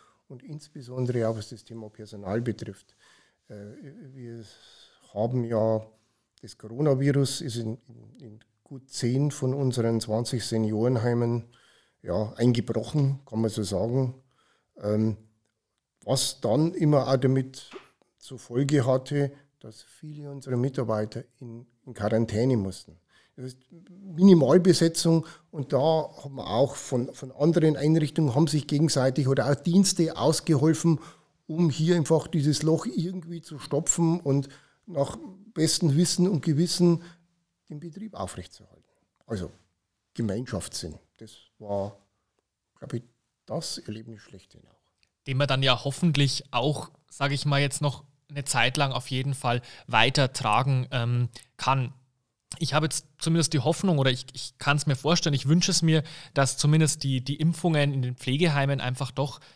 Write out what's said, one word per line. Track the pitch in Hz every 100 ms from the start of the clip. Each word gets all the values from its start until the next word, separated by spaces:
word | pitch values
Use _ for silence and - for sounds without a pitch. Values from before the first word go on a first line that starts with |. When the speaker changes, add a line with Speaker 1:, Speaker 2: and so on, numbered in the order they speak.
| _ _ -
Speaker 1:
Und | 127
insbesondere | 247 151 - 151 123 127 123 123 110
auch, | 110
was | 104
das | 110
Thema | - 113 107
Personal | - 107 104 98 110
betrifft. | 117 - - 98 _ _ _ _ _ _ -
Äh, | 104 104 294 156 190 143
wir | 135 120 117 107 - - - - _ _
haben | 101 117 127
ja, | 117 113 110 110 110 _ _ _ _ _
das | - -
Coronavirus | 110 120 151 131 139 143 131 -
ist | 123 113
in, | 110 117 _
in, | 117 110 131 123
in | 107 _ _
gut | - 135 -
zehn | - 120 131 147
von | - 131
unseren | 139 131 120 113 113
zwanzig | 110 110 117 123
Seniorenheimen, | - 113 107 107 120 123 120 120 117 117 113 _ _ _ _ _
ja, | - 90 107
eingebrochen, | - 123 113 - 113 - 151 139 135 -
kann | 110
man | 110
so | 104
sagen. | 95 95 113 131 127 127 _ _ _ _ _ -
Ähm, | 104 107 110 104 _ _ _ _ _ _ _ _
was | 104 131 - -
dann | 113 123 165
immer | 254 151 147 123
auch | 131
damit | 131 135 131 - - - - _ _ _
zur | - 127
Folge | - 120 139 147 120
hatte, | 131 131 143 139 - _ _
dass | 117 -
viele | - - 151 147 143
unserer | 139 131 123
Mitarbeiter | 131 139 113 107 110 127 - -
in, | 120 117 123 _
in | 131
Quarantäne | 113 104 113 113 107 131 120
mussten. | 95 - - 80 _ _ _ -
Das | 131
ist | 127 _ 175 -
Minimalbesetzung | 175 196 160 196 175 127 175 180 165 165 165 170 165 - - _
und | 160 127
da | 135
haben | 151 160 151 - 143
wir | 131 -
auch | 110 139
von, | - - 127 131
von | - 131
anderen | - 151 165 156
Einrichtungen, | 147 151 160 151 - 151
haben | 117 160
sich | 151 -
gegenseitig | 147 156 139 131 131 131
oder | 135 120
auch |
Dienste | 143 180 175 190 185 160 -
ausgeholfen, | 127 156 - 147 156 160 165 156 - - _ _ -
um | - 170
hier | 135 160 175
einfach | 143 160 -
dieses | 160 143 143
Loch | 156 160
irgendwie | 233 320 170 185 165 170
zu | - 147
stopfen | - 147 160 - 165 170
und | 143 139 139 - _ _
nach | - 160 139 - 285 185 -
bestem | - 160 - 165 143
Wissen | 175 - 180
und | 165
Gewissen | 170 143 170 - 175 170 - - _ _ _ _ -
den | 147
Betrieb | 170 170 220
aufrechtzuerhalten. | - 95 - 85 - _ _ _ _ _ _ -
Also | 104 85 - _ _ _ _ _
Gemeinschaftssinn, | - 110 101 127 98 - - 85 76 _ -
das | 110 - _ -
war, | 104 101 98 - _ _ _ _ _ _ _ _
glaub | -
ich, | 120 - _ _ _ -
das | 143 - -
Erlebnis | - 107 117 107
schlechthin | - 95 _ - _
auch. | _ _ _ _ _ -
Speaker 2:
Den | 131
man | 139
dann | 135
ja | 135 127
hoffentlich | 143 - 175 143 139 - -
auch, | 123 135 147 - _ _
sag | - 139
ich | 143 147
mal, | 139
jetzt | 143 -
noch | 147 - - _ -
eine | 143
Zeit | 135 131 120 139
lang | 139
auf | 127 -
jeden | 131 135
Fall | 135 123 120 - - -
weitertragen, | 113 120 147 131 - 113 107 131 131 127
ähm, | 127 117 120 120 - - -
kann. | - 135 123 - _ _ _ _ - -
Ich | 135
habe | 151 156
jetzt | - - -
zumindest | 165 165 151
die | 151
Hoffnung | 147 170 190 151
oder | 131
ich, | 123 -
ich | 135 - -
kann's | 143 147 151
mir | 131
vorstellen, | 147 170 160
ich | 143 135
wünsche | 170 -
es | 156
mir, | 165 160 151 - -
dass | - 135 -
zumindest | 147 156 156 -
die, | 139 131
die | 127 151
Impfungen | 160 160 175 151 143
in | 135
den | 127 123
Pflegeheimen | - 143 175 143 139 139
einfach | 123 127 131
doch, | - 139 - -